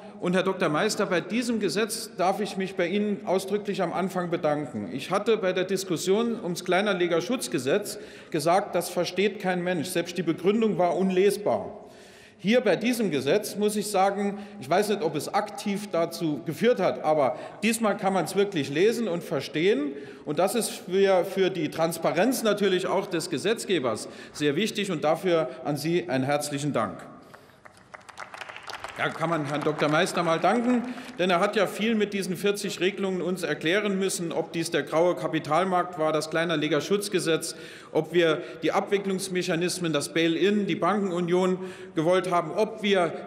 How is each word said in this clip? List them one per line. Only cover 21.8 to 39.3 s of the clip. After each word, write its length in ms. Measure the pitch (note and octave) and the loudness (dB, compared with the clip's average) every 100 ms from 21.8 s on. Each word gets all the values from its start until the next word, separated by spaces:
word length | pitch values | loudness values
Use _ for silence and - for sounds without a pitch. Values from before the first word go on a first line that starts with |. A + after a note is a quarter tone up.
| E3 E3+ D#3+ C#3+ A#3 B3+ | 0 0 0 2 2 2
natürlich 460 | A3 G3 G3 F3+ - | 0 2 2 2 0
auch 180 | F3 | -2
des 240 | F3+ E3+ - | 0 -4 -2
Gesetzgebers 800 | C3+ F3 A3 - E3+ B2+ A2 - - - | -2 0 -2 0 0 0 -2 -8 -14 -16
sehr 220 | - D3 | 0 0
wichtig 340 | C#3+ G#3+ - G3 | 2 0 -2 -4
und 140 | D#3 | 0
dafür 480 | D3 D#3+ F3+ E3 D#3 - | 0 0 2 2 0 -4
an 120 | - D3 | -4 -2
Sie 320 | D#3+ F3 E3+ | 0 0 0
einen 140 | C3+ | -2
herzlichen 500 | C3 C#3+ - C#3 D3 | 0 0 -2 -4 -2
Dank. 320 | A#2+ G#2 F#2 - - - - - - - - - - - - - - - - - - - - | 0 -2 -6 -16 -20 -20 -20 -20 -20 -20 -20 -20 -20 -20 -18 -16 -14 -16 -14 -14 -12 -12 -4
Da 120 | D3 | -4
kann 200 | - E3 | -2 -2
man 160 | E3 | 0
Herrn 160 | C#3+ D3 | -2 -2
Doktor 260 | D3+ D3 D3+ | -2 0 2
Meister 340 | D#3 F#3 F#3 | 2 2 0
mal 180 | E3+ E3 | 0 2
danken, 440 | F3 A#3+ A#3+ B3 - - - - | 4 4 2 2 0 -10 -12 -2
denn 140 | F#3 | 2
er 80 | F3 | 4
hat 160 | G#3 | 2
ja 100 | G#3 | 2
viel 300 | F3+ - A3 | 0 0 0
mit 180 | A3 G#3 | 2 0
diesen 220 | G3 F3+ | -2 -4
vierzig 460 | D#3+ G3+ G#3 F#3+ - | 0 0 0 -4 0
Regelungen 400 | F3+ G3+ F#3+ F#3 | 0 0 -2 0
uns 200 | E3 F#3 | -2 -2
erklären 560 | D#3 D3 D#3 G3+ G#3 F#3+ | -2 0 2 2 2 0
müssen, 340 | F#3+ - E3 | 0 -2 -2
ob 200 | D#3 D#3+ | -2 -2
dies 180 | E3 D#3+ | -4 0
der 140 | D#3 | 0
graue 320 | C#3 D#3 F3 | 2 4 4
Kapitalmarkt 840 | F3 D#3 D3+ C#3+ D#3 F#3+ F3+ F3 D3+ | 2 -2 -2 2 2 4 0 0 0
war, 140 | D#3 | 0
das 180 | D#3 D3+ | 0 0
Kleinanlegerschutzgesetz, 1300 | E3 E3+ D#3 D3+ D3+ C#3 G3+ - F3+ D3+ D#3 - - - - - | -2 0 0 2 0 2 0 0 0 2 0 -2 -10 -14 -18 -2
ob 200 | D3+ D#3+ | -2 2
wir 300 | E3+ E3 D3+ - - | 4 4 2 -2 -4
die 120 | D3+ | 0
Abwicklungsmechanismen, 1160 | C#3 D3+ G3 G3 F#3+ - | 0 2 0 0 -2 -2